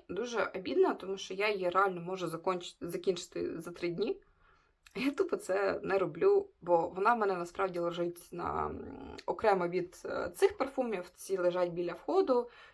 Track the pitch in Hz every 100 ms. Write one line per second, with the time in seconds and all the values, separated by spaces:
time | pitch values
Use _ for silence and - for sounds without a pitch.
0 | - 180 240 226 190 190 180 339 359 -
1 | 185 196 - 190 214 196 180 185 196 175
2 | 170 185 165 165 185 180 - - 170 175
3 | 196 180 - 170 175 143 175 170 175 170
4 | 226 403 _ _ _ _ _ _ - 202
5 | 269 285 - 196 - 202 196 - 170 190
6 | 170 160 190 202 - _ 175 170 175 185
7 | 214 233 196 180 175 - 190 170 170 170
8 | 175 170 - 175 165 156 151 - - -
9 | - - - - 220 190 175 180 175 -
10 | - - 175 - 392 - 269 - 240 185
11 | 180 - - 190 175 180 175 170 175 170
12 | - 370 381 247 240 - -